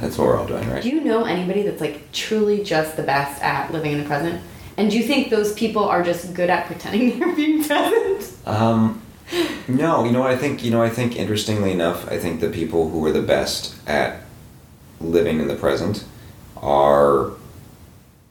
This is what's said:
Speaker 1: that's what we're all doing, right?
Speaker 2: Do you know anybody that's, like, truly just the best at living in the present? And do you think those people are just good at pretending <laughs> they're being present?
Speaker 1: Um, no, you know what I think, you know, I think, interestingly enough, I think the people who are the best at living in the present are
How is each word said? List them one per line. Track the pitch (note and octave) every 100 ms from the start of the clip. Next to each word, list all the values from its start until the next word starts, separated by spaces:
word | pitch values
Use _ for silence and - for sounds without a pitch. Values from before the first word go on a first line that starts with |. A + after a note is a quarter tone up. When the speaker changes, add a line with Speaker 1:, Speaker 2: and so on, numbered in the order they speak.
Speaker 1:
that's | D#2+ -
what | C2
we're | A#1
all | -
doing, | - A1
right? | -
Speaker 2:
Do | A#3
you | D#4
know | B3+ A3+ A#3
anybody | F3 F3+ G3
that's, | G3+ -
like, | D3+ D3+ -
truly | - - A3 G#3 G#3
just | - D#3+ D#3 -
the |
best | D3 C#3 C#3 -
at | D3 D3 C3+
living | E3 D3+
in | D3
the | C#3+
present? | C#3+ E3 F3 - - - -
And | G#3
do | G#3+
you |
think | A3+ C4+ -
those | A3 G#3
people | G#3 A3+ G#3+
are | G3 F3
just | F3 F3 F3+
good | F3+ F3
at | F3+ -
pretending | E3 F#3 G3+ B3 -
<laughs> |
they're | F4 D4+
being | D4+ D#4
present? | - D4 E4+ A4+ G4 G4 - - -
Speaker 1:
Um, | G#2+ A2+ A2+ A2 - - - - F4 D#4+ - -
no, | B2+ E3 D3+ A2+
you |
know | A#2+
what | C3
I | B2+
think, | D3 A#2+
you | B2
know, | A#2
I | A#2
think, | A2+ A#2+ -
interestingly | F#2+ G#2+ - G#2+ G2
enough, | F2+ E2+ F2+ -
I | -
think | F2 E2
the | E2+
people | D#2+ D#2+ E2+ D#2
who | E2 D#2
are |
the | D#2
best | D2 C#2 C2 - - - -
at | D2 B1 - - - - - - - - -
living | E2 E2+ - D#2
in | C#2+
the | C#2+
present | D2 C#2 F2+ G#2 - - - - - -
are | - C#2+ C#2+ C#2+ C#2+ C#2 B1+ - - - - - - - - _ _